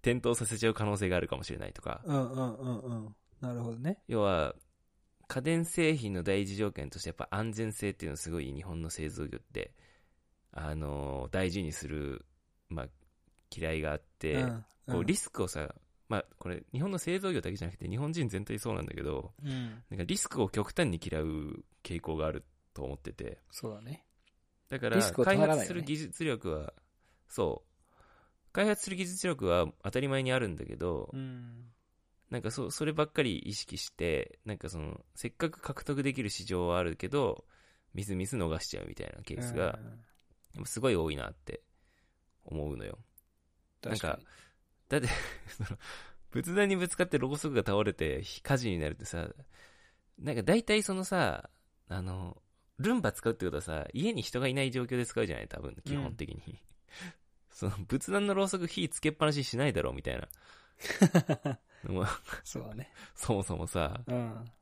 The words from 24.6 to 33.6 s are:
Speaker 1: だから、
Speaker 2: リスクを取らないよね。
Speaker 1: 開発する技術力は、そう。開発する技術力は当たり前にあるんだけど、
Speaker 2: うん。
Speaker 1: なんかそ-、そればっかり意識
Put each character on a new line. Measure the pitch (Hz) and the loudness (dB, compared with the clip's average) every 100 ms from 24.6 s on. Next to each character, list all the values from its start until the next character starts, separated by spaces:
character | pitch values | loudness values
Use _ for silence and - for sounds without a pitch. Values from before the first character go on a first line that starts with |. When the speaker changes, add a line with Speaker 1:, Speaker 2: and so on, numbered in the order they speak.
| _ | _
Speaker 1:
だ | 135 | -2
か | 117 | 4
ら、 | 113 | 6
Speaker 2:
リ | |
ス | 208 | 6
ク | 170 | 6
を | 120 | 6
取 | 196 | 8
ら | 151 | 8
な | |
い | |
よ | 156 | 6
ね。 | |
Speaker 1:
開 | |
発 | - | 2
す | |
る | 175 | -2
技 | 147 151 | -2 -4
術 | 156 - | -4 -2
力 | 160 117 92 | -2 0 -2
は、 | 78 73 - _ _ _ _ _ | -2 -4 -12 _ _ _ _ _
そ | - 87 57 _ | 0 0 0 _
う。 | _ _ _ - - _ _ _ | _ _ _ -20 -20 _ _ _
開 | - 208 | 2 4
発 | 208 | 4
す | - | 0
る | 185 | -2
技 | 180 | -2
術 | 185 190 | 0 0
力 | 143 98 | 2 4
は | 87 82 - | 6 4 0
当 | 98 | -2
た | 123 | 0
り | 139 | 2
前 | 135 | 2
に | 127 | 4
あ | 127 | 2
る | 110 | 2
ん | 82 | -2
だ | - | -6
け | 60 | -2
ど、 | 87 76 - | 0 0 -4
Speaker 2:
う | 135 | -6
ん。 | 131 123 120 117 120 _ _ _ _ _ _ | -8 -10 -12 -14 -18 _ _ _ _ _ _
Speaker 1:
な | 120 | -4
ん | |
か | 110 | -2
そ-、 | 127 107 | -2 -4
そ | - | 0
れ | 156 | 0
ば | 156 151 | 2 2
っ | |
か | - | 4
り | 131 87 | 2 2
意 | - | -4
識 | 101 | -6